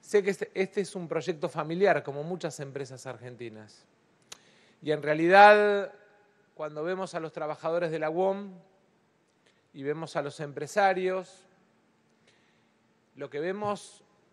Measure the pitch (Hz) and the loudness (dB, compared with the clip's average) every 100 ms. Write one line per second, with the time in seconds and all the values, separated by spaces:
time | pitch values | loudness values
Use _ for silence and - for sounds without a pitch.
0 | - 208 196 196 - - 190 - 190 190 | 0 0 0 -4 -6 -4 -4 -4 -6 -8
1 | 165 160 175 160 170 156 156 170 196 151 | -6 -6 -4 -6 -6 -6 -6 2 2 2
2 | 139 139 156 180 170 143 139 135 131 127 | -2 -10 -8 -8 -8 -8 -12 -10 -12 -12
3 | 135 110 123 120 117 107 107 - _ _ | -14 -14 -14 -14 -14 -14 -20 -20 _ _
4 | _ _ _ - _ _ _ _ 147 151 | _ _ _ -20 _ _ _ _ -4 -4
5 | 143 151 170 196 208 208 208 202 190 - | -2 0 6 10 12 10 6 2 -4 -14
6 | - _ _ _ _ - 151 151 160 185 | -20 _ _ _ _ -12 -10 -8 -6 -6
7 | 185 170 160 165 151 147 165 170 170 156 | -6 -8 -8 -8 -8 -6 -2 0 0 -2
8 | 156 165 190 196 202 180 - _ _ _ | -2 0 0 0 -8 -16 -20 _ _ _
9 | _ _ _ _ _ _ _ 151 139 151 | _ _ _ _ _ _ _ -10 -6 -6
10 | 160 170 143 - 147 139 147 214 196 185 | -4 -6 -6 -8 -10 -10 -4 2 2 2
11 | 185 185 180 - _ _ _ _ _ _ | -2 -4 -8 -20 _ _ _ _ _ _
12 | _ _ _ _ _ _ _ _ _ _ | _ _ _ _ _ _ _ _ _ _
13 | _ - 139 143 165 196 208 202 - - | _ -16 -12 -6 -6 -4 -4 -6 -10 -20
14 | _ _ _ | _ _ _